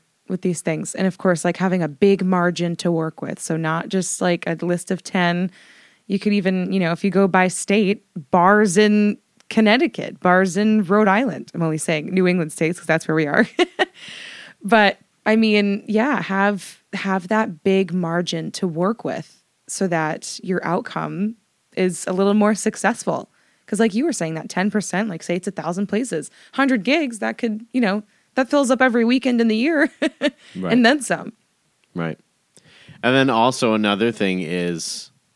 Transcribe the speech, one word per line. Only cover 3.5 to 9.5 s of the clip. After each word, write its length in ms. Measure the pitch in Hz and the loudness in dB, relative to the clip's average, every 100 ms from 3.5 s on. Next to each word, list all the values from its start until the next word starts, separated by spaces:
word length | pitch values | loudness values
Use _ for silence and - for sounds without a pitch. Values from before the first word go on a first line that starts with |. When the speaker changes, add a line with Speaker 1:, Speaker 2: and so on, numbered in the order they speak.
| 160 | -4
Speaker 1:
not 320 | 160 165 - | -2 -4 -2
just, 300 | 190 175 - | -4 -4 -2
like, 260 | 185 175 - | -2 0 -2
a 80 | 165 170 | -4 -2
list 240 | 175 - | -4 -4
of 140 | 185 | -6
ten. 480 | - 185 175 175 180 - - - _ _ - | -4 0 0 0 -4 -8 -20 -20 _ _ -6
You 100 | 196 | -4
could 160 | 208 | 0
even, 400 | 208 185 185 180 | 0 0 0 0
you 60 | 190 | 0
know, 120 | 170 | 0
if 120 | 170 | -2
you 80 | 202 | 0
go 160 | 185 196 | 2 4
by 200 | 185 185 | 4 2
state, 540 | - - 208 190 202 _ 180 143 | 0 0 2 2 -2 _ -16 0
bars 460 | 185 180 208 214 170 | 4 6 6 4 4
in 400 | 214 208 208 - _ _ | 4 4 2 0 _ _
Connecticut, 720 | - | -4